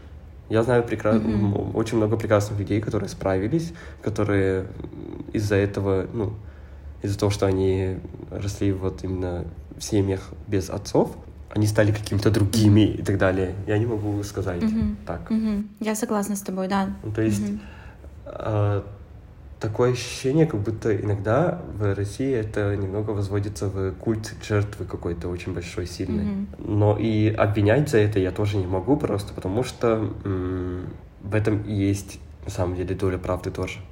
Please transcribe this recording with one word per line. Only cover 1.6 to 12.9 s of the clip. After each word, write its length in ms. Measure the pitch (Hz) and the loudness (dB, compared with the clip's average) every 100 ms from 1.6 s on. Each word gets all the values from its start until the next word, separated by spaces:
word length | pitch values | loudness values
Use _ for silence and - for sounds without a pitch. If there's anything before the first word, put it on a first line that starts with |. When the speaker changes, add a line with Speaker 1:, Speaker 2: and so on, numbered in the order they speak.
| 95 104 | 0 -2
Speaker 1:
очень 220 | 110 117 | 0 2
много 180 | 107 110 | 2 2
прекрасных 420 | 107 107 101 104 | 4 2 2 -2
людей, 200 | 98 104 | 0 0
которые 280 | - 107 98 | 0 -2 -4
справились, 640 | - 98 95 107 160 165 - - - | -4 0 0 2 0 -2 -8 -14 -8
которые, 560 | - 107 101 101 95 95 | -4 0 2 4 4 2
м, 680 | 92 - - - - - - | -2 -8 -12 -10 -10 -10 -6
из-за 220 | 107 104 98 | -2 2 2
этого, 500 | 101 101 98 95 90 | 2 0 0 0 0
ну, 200 | 117 101 - - - - - - - | -2 -4 -4 -12 -16 -18 -16 -16 -8
из-за 160 | 104 101 | -4 0
того, 140 | 104 | 0
что 140 | 101 98 | 4 4
они 500 | 95 95 95 95 92 - - - | 4 4 2 0 -2 -8 -12 -10
росли 400 | 98 98 - 101 | -6 -6 0 0
вот 320 | 95 95 92 | 2 -2 -4
именно 420 | 92 92 92 87 82 - - - | -4 -2 -2 -4 -6 -10 -14 -12
в 40 | |
семьях 460 | - 104 98 95 - - - | 0 2 4 0 -4 -14 -2
без 220 | 101 87 | -2 0
отцов, 460 | 98 - 147 233 - - - - - | -6 0 2 2 -2 -14 -18 -6 0
они 100 | 107 | 2
стали 240 | 113 104 | 4 4
какими-то 380 | 104 - 101 110 | 2 -2 0 4
другими 560 | 107 101 113 107 104 | 4 4 6 8 8
Speaker 2:
Мгм. 140 | 101 | 6